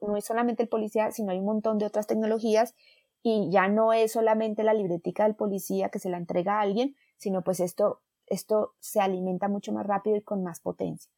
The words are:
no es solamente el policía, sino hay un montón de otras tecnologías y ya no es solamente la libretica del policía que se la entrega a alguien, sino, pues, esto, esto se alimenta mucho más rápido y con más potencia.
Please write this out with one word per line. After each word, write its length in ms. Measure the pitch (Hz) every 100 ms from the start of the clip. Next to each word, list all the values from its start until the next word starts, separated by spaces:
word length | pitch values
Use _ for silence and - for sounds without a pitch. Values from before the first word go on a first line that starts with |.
no 160 | 208 208
es 80 | -
solamente 360 | 226 240 226
el 60 | 226
policía, 440 | 226 214 220 214
sino 200 | - 202
hay 60 | 185
un 80 | 196
montón 320 | 220 220 214
de 80 | 208
otras 200 | 208 214
tecnologías 680 | 220 220 220 220 214 233 _ _ _ _ _
y 280 | 233 220 160
ya 160 | 190 190
no 260 | 208 226
es 200 | 226 220
solamente 500 | 226 220 220 220 214
la 120 | 220
libretica 500 | 214 190 170 180 175
del 100 | 214
policía 540 | 214 214 196 - 190 190
que 100 | 208
se 120 | 185
la 80 | 175
entrega 400 | 170 180 180 214
a 20 |
alguien, 340 | 202 202 277 - _ _
sino, 260 | 208 190
pues, 160 | 185 185
esto, 440 | 180 - 202 - _ _ -
esto 480 | 196 - 214 - _
se 220 | - 214
alimenta 480 | 196 185 185 180 202
mucho 240 | 202 220
más 120 | 214
rápido 320 | 202 196 214 208
y 60 |
con 220 | - 202
más 160 | 180 170
potencia. 500 | 180 175 185 160 -